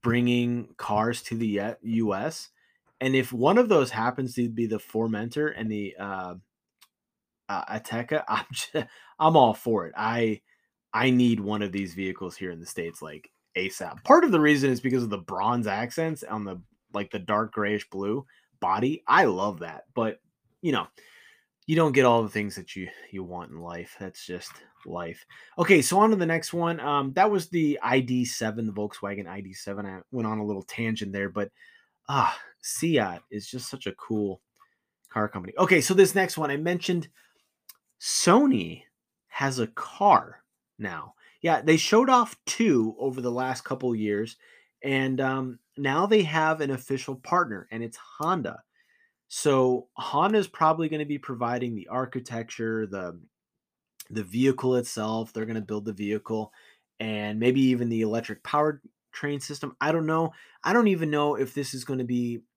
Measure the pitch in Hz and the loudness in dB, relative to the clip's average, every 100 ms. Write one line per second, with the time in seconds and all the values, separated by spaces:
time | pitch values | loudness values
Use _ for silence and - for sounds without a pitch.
0 | 120 120 123 120 120 120 104 - - 104 | 2 2 2 2 0 -2 -8 -12 -2 0
1 | 113 120 - 113 113 101 104 - 110 113 | 0 -2 -6 -4 -2 -2 -4 -8 -4 0
2 | 110 95 135 160 - _ _ _ _ _ | 0 0 -4 -8 -16 _ _ _ _ _
3 | 131 135 123 123 135 214 240 180 127 113 | 0 2 0 2 4 6 6 4 4 0
4 | 117 127 127 123 120 113 113 107 - 110 | -2 -2 -6 -2 -2 -2 -4 -4 -4 -4
5 | 113 107 117 147 151 - 110 107 101 - | -2 -2 -6 -4 -4 -4 -6 -4 -6 -8
6 | 98 95 90 90 _ _ _ _ _ _ | -8 -8 -10 -12 _ _ _ _ _ _
7 | _ _ _ _ _ 101 - 110 - 113 | _ _ _ _ _ -8 -6 -10 -6 -6
8 | 120 151 - 107 - - - 156 - - | -2 -4 -2 -4 -4 -10 -6 -6 -8 -14
9 | - _ 156 160 123 104 - 110 82 - | -20 _ 6 8 8 4 0 0 -2 -4
10 | 107 120 113 107 _ _ _ _ _ 110 | -2 0 0 -2 _ _ _ _ _ 0
11 | 127 123 123 110 101 107 104 98 95 85 | 4 6 4 2 0 -2 -2 -4 -6 -4
12 | 95 90 95 - 92 82 85 - 85 82 | -6 -6 -10 -8 -10 -10 -12 -8 -8 -8
13 | 78 76 - _ _ 92 95 - - - | -14 -16 -20 _ _ -4 -4 -6 -12 -12
14 | - 311 349 175 151 147 135 123 131 127 | 6 6 8 4 6 4 2 0 0 0
15 | 117 101 82 92 101 120 107 98 123 - | 0 -4 -4 -2 0 0 -2 -4 -4 -4
16 | 160 156 - 107 101 90 - _ _ 104 | -4 -4 -8 -8 -8 -12 -16 _ _ -8
17 | 101 110 92 104 107 110 104 107 - 95 | -6 -8 0 0 0 -2 -2 -2 -4 -6
18 | 98 120 139 _ _ _ 92 95 - - | -2 -4 -6 _ _ _ -2 0 0 -2
19 | - 156 151 92 101 87 85 78 - - | 2 4 6 2 -2 -4 -12 -14 -10 -4
20 | 110 - _ _ _ _ 175 123 82 _ | -4 -4 _ _ _ _ -2 -2 -4 _
21 | - - - _ _ _ - 160 160 135 | -20 -20 -20 _ _ _ -2 2 4 6
22 | 127 117 107 107 104 98 85 95 90 - | 6 6 2 -2 -4 -8 -14 -12 -12 -14
23 | - 95 90 87 87 82 85 85 87 - | -14 -12 -10 -10 -12 -14 -12 -12 -14 -14
24 | 95 - - 90 - - - _ 92 87 | -14 -14 -12 -12 -12 -20 -20 _ -12 -10
25 | 85 85 _ - - - 170 180 131 185 | -10 -12 _ -20 -18 -4 6 6 6 4
26 | 214 214 165 165 - 175 170 165 139 143 | 4 4 0 -2 -4 -2 -2 -2 -2 -2
27 | 135 139 214 202 165 175 151 143 117 131 | 0 2 2 2 0 0 0 0 2 2
28 | 123 127 120 - 110 110 113 101 104 - | 2 -2 -2 -2 -4 -4 -6 -4 -6 -6
29 | 101 101 90 98 95 92 - 101 101 95 | -8 -8 -10 -12 -12 -14 -10 -8 -10 -12
30 | - 127 113 110 104 98 - - 113 110 | -10 -6 -4 -4 -4 -6 -8 -6 -4 -4
31 | 98 98 98 95 101 _ - _ _ _ | -6 -6 -4 -4 -6 _ -20 _ _ _
32 | - 139 110 - - _ - - 165 151 | -4 0 2 0 -14 _ -10 -4 2 2
33 | 98 87 _ 104 - 123 - - - - | 2 -4 _ -12 -10 -12 -10 -10 -10 -10
34 | - 110 101 92 _ _ _ _ _ _ | -4 -2 -2 -6 _ _ _ _ _ _
35 | _ 110 107 98 90 - 180 180 127 185 | _ -4 -4 -4 -10 0 4 4 4 6
36 | 190 190 185 - 151 139 165 180 - 175 | 6 6 -2 -2 -4 -2 -2 -2 -2 -2
37 | 160 _ _ _ _ _ _ - _ _ | -4 _ _ _ _ _ _ -20 _ _
38 | - - - 208 285 120 85 85 _ _ | -4 0 6 6 6 2 -2 -10 _ _
39 | _ _ _ - 139 127 110 - - - | _ _ _ -4 -4 -2 -4 -6 -12 2
40 | 202 160 - - _ _ _ _ 101 82 | 6 6 4 -18 _ _ _ _ -10 -10
41 | 107 _ _ _ 165 151 156 160 - 214 | -14 _ _ _ 0 2 6 4 6 4
42 | 262 247 226 - - - 226 131 110 110 | 6 4 4 -4 -10 2 4 6 2 -2
43 | 131 131 123 120 131 127 - 131 127 117 | -4 -2 -4 -2 -4 -6 -6 -4 -2 -2
44 | 107 104 113 - _ - _ _ 139 135 | -2 -2 -4 -10 _ -20 _ _ -2 0
45 | 131 131 135 135 131 123 _ - 139 143 | 0 0 -2 -2 -6 -10 _ -6 -2 0
46 | 202 214 165 160 156 156 143 127 - 135 | 4 4 4 2 2 0 -2 -4 -4 -6
47 | - 131 - 175 160 101 - 113 113 - | -6 -10 -2 0 0 -6 -10 -10 -10 -12
48 | - - 156 180 117 110 _ _ _ _ | -20 -6 -2 -2 -4 -10 _ _ _ _
49 | _ _ _ - 147 135 127 123 - - | _ _ _ -2 2 4 4 2 -2 -12
50 | - 139 185 214 190 - 156 160 160 156 | -4 2 4 4 0 2 2 2 0 -4
51 | 147 143 - 123 120 120 123 110 - 120 | -4 -6 -6 -4 -2 -2 -2 -6 -6 -6
52 | 127 127 123 117 117 - 113 113 107 98 | -4 -6 -8 -10 -10 -8 -4 -4 -4 -6
53 | 90 87 76 _ _ _ _ _ _ _ | -10 -12 -20 _ _ _ _ _ _ _
54 | - 107 95 107 135 131 131 127 120 - | -12 -10 -6 0 2 2 0 0 -2 -6
55 | 107 113 113 113 110 113 104 107 104 101 | -4 -4 -6 -8 -6 -8 -6 -8 -6 -6
56 | 104 107 - 110 110 _ _ _ _ _ | -4 -4 -4 -6 -6 _ _ _ _ _
57 | 110 107 104 107 123 131 131 123 120 113 | -6 -4 -4 0 2 4 2 2 0 0
58 | 110 113 117 107 - 151 151 143 - _ | 0 -2 -6 -12 -2 0 0 -2 -14 _
59 | _ - 143 143 - 143 147 - 143 165 | _ -10 -6 -6 -8 -10 -10 -4 0 0
60 | 156 160 165 - - _ 160 220 220 180 | 0 0 0 -4 -20 _ 2 4 4 4
61 | 160 147 147 123 131 147 139 135 123 131 | 2 2 2 0 -2 -2 -6 -8 -6 -6
62 | 123 123 120 117 _ | -2 -2 -2 -6 _